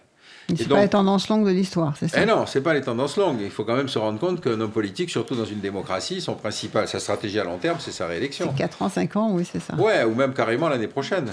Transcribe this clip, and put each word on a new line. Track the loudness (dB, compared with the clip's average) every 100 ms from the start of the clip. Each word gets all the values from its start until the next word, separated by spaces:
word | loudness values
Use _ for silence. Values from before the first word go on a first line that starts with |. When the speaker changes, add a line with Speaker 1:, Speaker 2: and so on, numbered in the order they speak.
| _ _ -20 -12 -4
Speaker 1:
Mais | -2
Speaker 2:
Et |
Speaker 1:
c'est | 4
Speaker 2:
donc | 4
Speaker 1:
pas |
les | 6
tendances | 4 4 4 2
longues | 2 4
de |
l'histoire, | 2 2 0 0 0
c'est | 0
ça ? | 2
Speaker 2:
Eh | 4
non, | 4 2
c'est | 0
pas | 2
les | 2
tendances | 0 0 0 2
longues. | 2 2
Il | -4
faut | -4
quand | 0 0
même | 0
se | 0
rendre | 0 0
compte | 0 0
qu'un | 0 0
homme | 0
politique, | 0 -2 -2 -2
surtout | -2 -2 -2
dans | -2
une | -4
démocratie, | -4 -4 -2 -4 -2 -6
son | -4 -4
principal, | -6 -6 -2 0 0
sa | -2
stratégie | -4 -4 -2 -2
à |
long | -2 -2
terme, | -2 -2
c'est | -6
sa | -6 -4
réélection. | -4 -4 -4 -4
Speaker 1:
C'est | -2
quatre | -4 -4
ans, | -4
cinq | -2 -2 0
ans, | 0
oui, | 0 -2
c'est | -6
ça. | -4 0
Speaker 2:
Ouais, | 2 4
ou | 2 2
même | 0
carrément | 2 0 2 0
l'année | 0 -2
prochaine. | -4 -2 -2 0